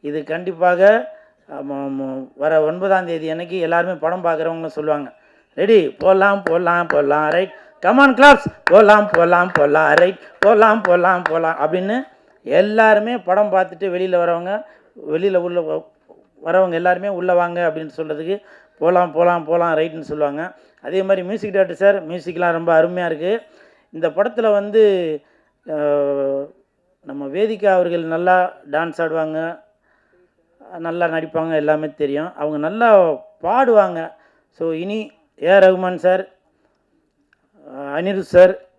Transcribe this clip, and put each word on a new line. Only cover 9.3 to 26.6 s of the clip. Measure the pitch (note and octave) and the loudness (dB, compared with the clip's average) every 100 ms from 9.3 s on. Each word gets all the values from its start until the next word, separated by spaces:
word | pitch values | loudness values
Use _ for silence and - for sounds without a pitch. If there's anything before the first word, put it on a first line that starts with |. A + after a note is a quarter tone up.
| F3 F3+ | 2 2
போலாம், | F3 D3 D3+ D#3 | 2 2 2 4
ரைட், | D3+ F3+ F#3+ - - | 4 2 0 -14 0
போலாம், | G3 A3 A3 A3 | 2 6 4 4
போலாம், | F#3 F3 F3+ F3+ | 2 2 2 0
போலாம்," | F3 D#3+ E3 E3 | 0 -2 -2 -2
அப்படின்னு | D3+ F3+ F#3+ A#3 C4+ _ _ _ | -2 -2 -4 -4 -6 _ _ _
எல்லாருமே | - D3 G3+ G#3+ A3 G#3+ G#3+ A#3+ | -2 0 2 2 4 4 2 -6
படம் | F3 F#3+ G#3 | -2 0 2
பார்த்துட்டு | F#3+ F#3 F3+ | 0 -2 -4
வெளியில | G3 F3+ F#3 F3+ | -6 -4 -2 0
வரவங்க, | F3 E3+ F3 G#3 G#3 _ _ - D3 | 0 -2 -4 -8 -10 _ _ -20 -8
வெளியில | D#3 G3 F#3 | -4 0 -2
உள்ள | F3 F3 | -2 -4
வ-, | D#3+ D#3 - _ _ - _ _ | -4 -8 -10 _ _ -20 _ _
வரவங்க | D#3+ F3 F#3+ | -2 0 0
எல்லாருமே | E3 F3+ F3+ G3 | 0 -2 -2 -4
"உள்ள | F#3 F3+ | -6 -2
வாங்க" | F3 F3 F3 E3+ | 0 0 -2 -4
அப்படின்னு | D#3+ D#3 - | -4 -12 -12
சொல்றதுக்கு | D#3 D3+ D#3+ G3+ _ - _ _ | -10 -8 -6 -8 _ -20 _ _
"போலாம், | D#3+ F3+ F3+ | 0 2 0
போலாம், | D3+ F3 F3 | 0 0 0
போலாம், | D#3 E3+ E3+ D#3 | -2 -2 0 0
ரைட்னு" | E3 E3 | -2 -6
சொல்லுவாங்க. | C#3+ D3+ D3 C#3+ F3 - _ _ | -12 -4 -4 -4 -10 -14 _ _
அதே | B2+ F3+ | -6 -6
மாதிரி | F#3+ F#3+ F3+ | -2 -2 -2
மியூசிக் | A3 G#3+ | -8 -4
டைரக்டர் | G3 F#3+ E3 | -2 -2 2
சார், | G3 G3 D#3+ | 2 2 -2
மியூசிக்லாம் | F3 E3+ E3+ F3 | -10 -10 -4 -2
ரொம்ப | E3 E3+ D#3+ | -2 2 2
அருமையா | E3+ F3+ F3 | 2 0 -4
இருக்கு. | D#3 E3+ A3+ - _ _ _ _ | -4 -4 -6 -8 _ _ _ _
இந்த | D#3+ E3 | -6 -6
படத்துல | D#3+ G#3+ A#3 A3+ | -2 -4 -2 0
வந்து, | G3+ G3+ G#3+ G#3+ F#3+ E3 D3+ _ _ _ _ - | 0 0 2 2 2 -4 -8 _ _ _ _ -10
அ, | D#3 D3 D3 C#3+ C#3 C#3 C#3 C#3+ _ | -4 -2 0 -2 -2 -4 -4 -8 _